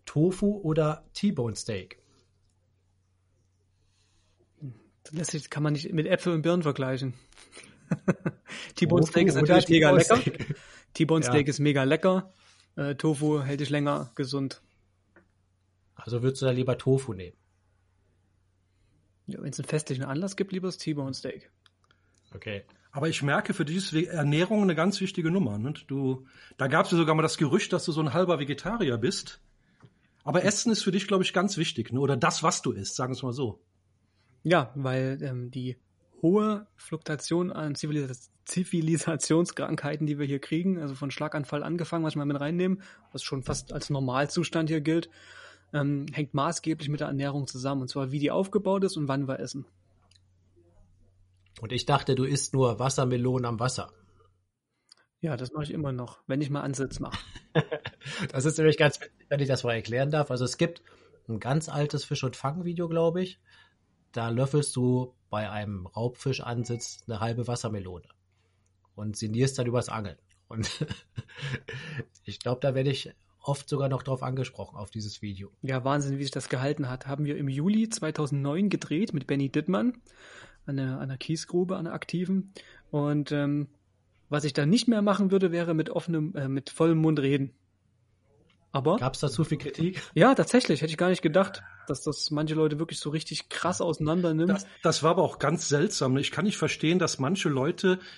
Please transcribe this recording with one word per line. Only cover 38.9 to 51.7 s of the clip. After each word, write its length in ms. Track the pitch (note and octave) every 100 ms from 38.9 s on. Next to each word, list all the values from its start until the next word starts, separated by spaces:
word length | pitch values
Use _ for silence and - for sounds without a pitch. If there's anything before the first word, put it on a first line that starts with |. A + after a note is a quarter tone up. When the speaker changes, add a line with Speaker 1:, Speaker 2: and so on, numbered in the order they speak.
| E3 - D#3+ - D#3+ F3 - C#3 D#3 C#3+ D3+ D3+
Speaker 2:
die 140 | C#3+
wir 60 | C#3
hier 140 | C#3
kriegen, 400 | - D#3+ F#3 F3
also 140 | D3 C3+
von 140 | C#3
Schlaganfall 520 | - D3+ D3+ - D3
angefangen, 420 | D3+ E3+ D#3 E3+ D#3
was 100 | D3+
wir 80 | C#3+
mit 140 | C#3+
reinnehmen, 420 | C#3+ F3 F#3 F#3+ - - _
was 120 | C3+
schon 180 | - C3+
fast 300 | C3+ C#3 -
als 160 | C#3+ -
Normalzustand 800 | C#3 C3 B2+ C#3+ F3 D#3+ E3+ D#3
hier 120 | D#3+
gilt, 280 | D3 E3 - - - - - - _
ähm, 320 | D3 C#3+ C#3+ C#3+
hängt 200 | D3+ D3 C#3+
maßgeblich 540 | D#3 - D#3+ D#3 C#3+
mit 100 | D3
der 80 | C#3+
Ernährung 400 | C#3 C#3 C#3+ C3
zusammen. 340 | C3 C3+ C#3
Und 60 | B2+
zwar, 240 | C#3+ C3
wie 80 | C#3+
die 100 | C#3+
aufgebaut 520 | - F#3+ G3+ F#3+ G3
ist 140 | F#3 D#3+
und 100 | C#3
wann 200 | C3+ C3+
wir 120 | C3
essen. 260 | C3 C#3+ - _ _ _ _ _ _ _ _ _ E3+ _ - _ _ _ _ _ _ -
Speaker 1:
Und 100 | A2